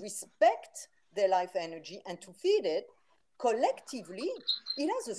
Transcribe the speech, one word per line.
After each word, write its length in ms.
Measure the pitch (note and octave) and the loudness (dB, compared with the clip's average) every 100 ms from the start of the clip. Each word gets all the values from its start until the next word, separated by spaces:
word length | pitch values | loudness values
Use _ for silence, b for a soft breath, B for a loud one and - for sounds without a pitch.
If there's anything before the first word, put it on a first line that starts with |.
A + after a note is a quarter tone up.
respect 840 | - - - _ - A#4 - - - _ _ | -10 -10 -12 _ 4 4 -2 -16 -18 _ _
their 140 | G3 F#3+ | 0 4
life 220 | F#3 F3+ F#3+ | 4 2 -4
energy 440 | E3 E3 D3+ F#3+ G3 | -6 -8 -12 -14 -12
and 140 | F3 | -12
to 100 | - | -14
feed 320 | F#3 F4+ G#4 | -2 2 4
it, 220 | F#3+ E3 - _ _ _ _ - | 4 0 -2 _ _ _ _ -2
collectively, 920 | A#3+ A3 E4 - - B3+ E3 G3 E4 B4 B4+ - - - | 0 4 2 0 -8 -12 -10 -8 -6 -6 -6 -6 -8 -4
it 120 | D#4 | -2
has 200 | B4 | -2
a 60 | B3 | -4